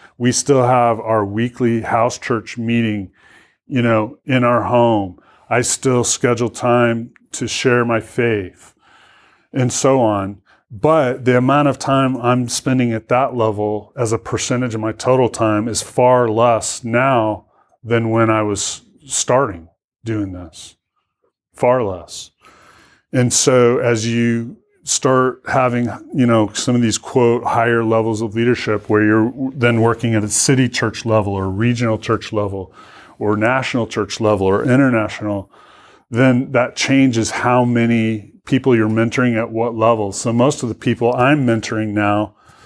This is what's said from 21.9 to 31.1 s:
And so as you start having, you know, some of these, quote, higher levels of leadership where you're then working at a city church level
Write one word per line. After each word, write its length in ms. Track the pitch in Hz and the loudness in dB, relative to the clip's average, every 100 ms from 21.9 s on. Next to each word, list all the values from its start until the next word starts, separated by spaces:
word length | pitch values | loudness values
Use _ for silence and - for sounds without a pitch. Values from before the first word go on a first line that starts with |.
| 90 82 - - _ _ - _ _ _ _ _ | -6 -12 -18 -18 _ _ -20 _ _ _ _ _
And 200 | 131 120 | 0 0
so 460 | - - 127 120 123 | 2 4 4 4 4
as 280 | 123 113 113 | 0 0 0
you 520 | 117 117 117 117 196 _ _ | 0 0 0 -4 -14 _ _
start 560 | - - 139 131 127 123 - | -6 -2 2 2 2 -2 -4
having, 400 | 131 127 120 120 98 - | 0 0 0 -4 -8 -6
you 140 | - 120 | 0 2
know, 220 | 113 104 | 4 0
some 220 | - - | -2 -2
of 80 | 123 | 0
these, 160 | 117 101 | 0 -2
quote, 460 | - 135 117 120 | -2 2 2 2
higher 380 | - 120 117 117 | 0 0 0 0
levels 380 | 113 113 110 107 | 2 0 0 -4
of 140 | 113 | -4
leadership 560 | 107 120 120 - 104 - | -2 -2 -2 -2 -4 0
where 120 | 107 | 2
you're 300 | 107 110 113 127 131 | 4 4 2 -2 -8
then 280 | 135 120 117 | 0 0 2
working 340 | 113 113 117 | 2 0 0
at 100 | 110 | 0
a 40 | 104 | -2
city 400 | - - 131 123 | -2 0 2 0
church 380 | - 113 - | -2 -4 -4
level 260 | 117 | 0